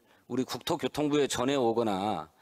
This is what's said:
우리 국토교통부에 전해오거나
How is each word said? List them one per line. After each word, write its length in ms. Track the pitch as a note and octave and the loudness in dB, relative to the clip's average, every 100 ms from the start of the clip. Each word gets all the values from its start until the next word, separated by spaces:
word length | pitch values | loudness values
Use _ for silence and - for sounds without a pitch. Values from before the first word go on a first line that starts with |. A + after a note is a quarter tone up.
| _ _ - | _ _ -6
우리 160 | B2 | -4
국토교통부에 840 | B2 B2 - F3 - - D3+ D3 C3 | -4 -6 -4 -2 -2 -2 0 2 2
전해오거나 1000 | - B2+ C#3+ A#2 A2+ A2+ F#2+ G#2 F2 D2+ _ | 0 0 2 2 2 0 0 -2 -4 -8 _